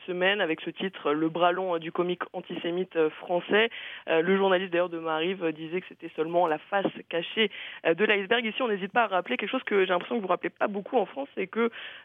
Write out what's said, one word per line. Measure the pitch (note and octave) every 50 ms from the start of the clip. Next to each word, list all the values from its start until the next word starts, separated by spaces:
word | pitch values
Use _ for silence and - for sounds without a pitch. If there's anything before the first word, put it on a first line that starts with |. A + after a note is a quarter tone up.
| -
semaine | - F3+ F3+ F#3 F#3+ G3+ G#3
avec | G3 D#3 D#3+ D#3+
ce | - E3+
titre, | E3 - F3+ F#3+ - - - D3
euh, | D3
Le | D#3 D#3+ D#3+
bras | D#3+ D#3+ F3 F3
long, | F3 F3+ F#3+ F#3 F3
euh, | E3
du | D#3+ D#3+
comique | - - F3 F3+ F3+ - - - -
antisémite, | F#3 F3+ - F3+ D#3+ - F3 E3+ F3 F#3 F3+ - E3
euh, | D#3+ D#3
français. | D#3 - - - F3+ F3 F3+ - G3 G#3 A3+ A#3 - - - - - - - -
Euh, | D#3+ E3
le | D#3+ F3+ F#3+ G3
journaliste | G3 G3 F#3 F3+ F#3+ F#3+
d'ailleurs | E3+ E3+ F3+ F3+
de | E3+ E3
Maariv, | E3 E3 D#3+ D#3 D#3+ F3+ G3 G3+ F3
euh, | E3
disait | D#3 D3+ D#3+ D#3 E3 F#3
que | F#3 -
c'était | - - - E3 -
seulement | - D#3 D#3+ E3+ F3 F3+
la | E3 D3+ D3+
face | - - - G3+ G3 - - - - -
cachée, | - E3 F3 - - A3 A3 G3+ - - - - - - - D#3+
euh, | E3+
de | E3 G#3
l'iceberg. | G#3+ G#3+ G3 G3 F#3 A#3 A#3+ A#3+
Ici | A3 G#3 -
on | C4 A#3
n'hésite | G#3 F#3+ F#3 G3
pas | - B3 A#3
à | G#3
rappeler | F#3+ F3+ F3 - B3
quelque | B3+ A3 G3
chose | - C4 -
que | - G#3+ G3
j'ai | F#3+ F3+
l'impression | F#3 F3 F3 - A#3+ A#3+
que |
vous | G3 F3+
rappelez | F3+ - - -
pas | - - - A#3+
beaucoup | G3+ G3+ F#3+ - - B3
en | G3 -
France, | - C4+ C#4 - -
c'est | - F#3+ F3
que, | - G#3+ A#3 A#3 - - - - - -